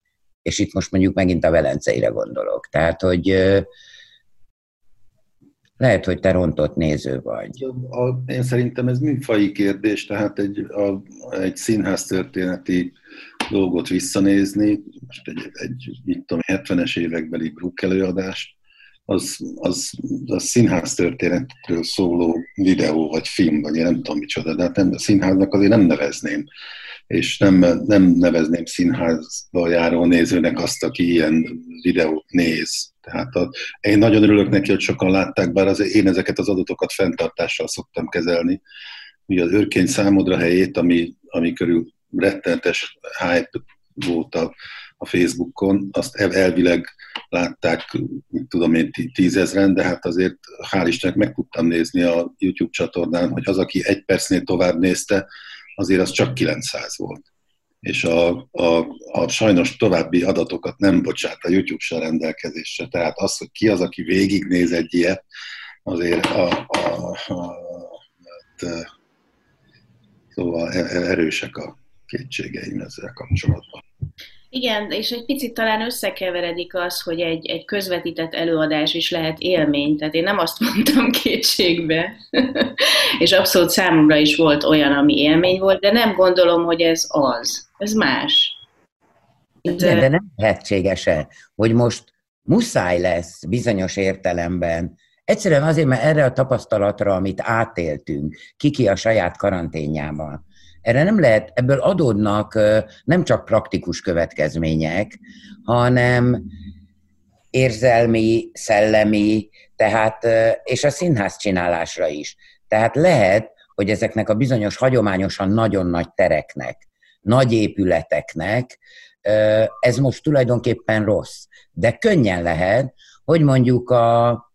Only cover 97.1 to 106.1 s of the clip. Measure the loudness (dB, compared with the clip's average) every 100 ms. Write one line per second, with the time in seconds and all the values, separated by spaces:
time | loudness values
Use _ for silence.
97.1 | 0 -2 -4 -2 -2 -2 -4 -4 -4 -6
98.1 | -6 -6 -10 -20 -2 -2 2 2 2 2
99.1 | 0 0 -2 -2 -2 -4 -6 -4 -4 -6
100.1 | -8 -10 -12 -18 _ -20 -10 0 2 4
101.1 | 4 4 4 2 -2 0 2 2 2 2
102.1 | 2 2 0 -2 2 4 4 0 -8 0
103.1 | 0 2 0 2 0 0 -6 -4 -8 -2
104.1 | 0 0 0 -2 0 -2 0 0 -2 -4
105.1 | -8 -20 -20 -20 -14 -2 2 4 4 4